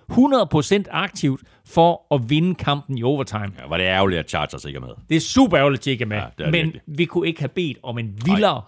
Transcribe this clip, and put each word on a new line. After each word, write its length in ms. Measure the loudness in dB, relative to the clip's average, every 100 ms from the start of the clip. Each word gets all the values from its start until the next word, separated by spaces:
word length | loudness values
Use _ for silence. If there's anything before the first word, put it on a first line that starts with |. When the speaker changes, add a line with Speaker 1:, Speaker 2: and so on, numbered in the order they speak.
| -4
Speaker 1:
hundrede 380 | 2 4 4 2
procent 360 | 0 2 0 0
aktivt 500 | -6 -6 -2 -2 -2 -8 _ -4
for 480 | 4 4 4 0 -2
at 140 | 2
vinde 260 | 2 2 0
kampen 420 | -2 -4 -4 -4
i 60 |
overtime. 480 | 0 0 -2 -4 -6 -10
Speaker 2:
Ja, 80 | -6
hvor 100 | -2
det 80 | 2
er 60 | 4
ærgerligt, 240 | 2 0
at 100 | -2
Chargers 360 | -4 -4 -8 -12
ikke 120 | -12
er 40 |
med. 80 | -12 -12 -2
Speaker 1:
Det 80 | -2
er 40 |
super 380 | 2 4 4 4
ærgerligt, 200 | 2 0
at 40 | -2
de 60 |
ikke 100 | -4
er 40 | -4
med. 100 | -6
Speaker 2:
Ja, 60 | -6 -6
det 20 |
er 40 |
det 80 | -2
Speaker 1:
Men 140 | 0 -2
Speaker 2:
virkelig. 160 | -6 -10
Speaker 1:
vi 180 | -4 -2
kunne 220 | -2 -2
ikke 120 | -4
have 100 | -6
bedt 280 | -4 -6 -6
om 140 | -8 -8
en 200 | -8 -4 0
vildere 280 | 2 2
Speaker 2:
Nej. 80 | 0